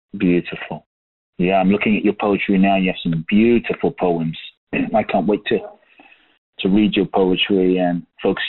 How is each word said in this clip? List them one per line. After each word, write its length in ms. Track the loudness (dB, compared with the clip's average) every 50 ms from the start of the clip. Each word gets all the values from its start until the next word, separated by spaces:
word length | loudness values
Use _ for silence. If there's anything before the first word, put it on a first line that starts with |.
| _ _ -8
Beautiful. 680 | -2 0 0 2 0 -2 -4 -10 -14 -12 -12 -14 -14 _ _ _ _ _ _ _ _ _ _ _
Yeah, 220 | -2 0 0 2 2
I'm 100 | 2 2
looking 240 | 2 2 2 0 0
at 60 | 2 0
your 100 | 0 0
poetry 440 | 0 0 0 0 0 0 0 2
now. 180 | 2 4 4 2
You 100 | 2 0 -2
have 80 | -4 -4 -4
some 220 | -4 -4 -4 -2 0
beautiful 600 | 2 4 4 4 4 2 0 -2 -6 -2 -4 -4
poems. 460 | -2 -2 -2 -2 0 0 -2 -4 -6 -8 -14 -20 -20
<clears throat> 180 | _ _ -6 -4 -4 -2 0 0
I 100 | -2 -2
can't 220 | 0 -2 -2 0
wait 180 | 0 0 -2 -2
to, 140 | -2 -2 -2 -4 -6 -20 _ _ _ _ -20 -20 -20 _ _ _ _ _ _ _ _ _ -4
to 80 | -2 0
read 260 | 2 2 2 2 2
your 80 | 0 -2
poetry. 720 | 0 0 0 2 2 0 0 0 0 0 2 2 2 2
And 280 | 2 0 -2 -2 -4 -8 _ _ -4
folks, 220 | -2 -2 -2 -2 -2